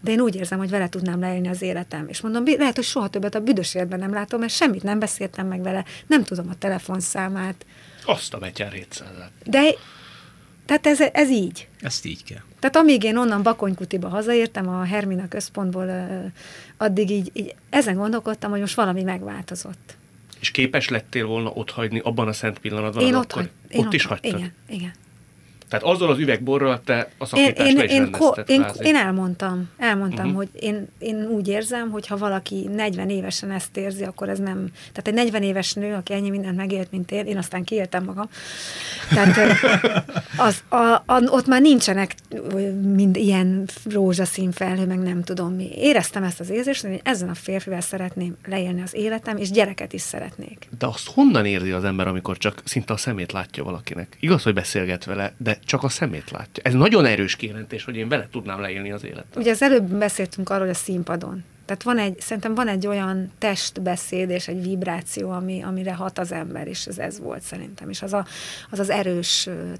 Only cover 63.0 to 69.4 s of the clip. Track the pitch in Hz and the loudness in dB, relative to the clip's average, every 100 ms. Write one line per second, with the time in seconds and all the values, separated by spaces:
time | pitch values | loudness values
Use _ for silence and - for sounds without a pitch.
63 | 190 190 185 - 214 196 - - 185 175 | -2 -4 -6 -4 -2 -2 -4 -4 -4 -4
64 | - 185 185 180 - 180 180 190 180 170 | -4 -4 -2 -2 -4 -6 -4 -4 -4 -4
65 | 175 - 190 180 185 185 190 185 185 180 | -6 -8 -6 -4 -6 -6 -6 -4 -4 -6
66 | 190 - 170 170 165 - 156 185 - 185 | -8 -6 -6 -6 -8 -10 -10 -10 -10 -8
67 | - 202 - - - 180 - - - 185 | -8 -8 -10 -10 -12 -14 -14 -14 -12 -10
68 | 196 202 185 - - - - 196 196 208 | -4 -4 -4 -12 -12 -14 -12 -6 -2 0
69 | 185 175 175 - | 0 -2 0 -2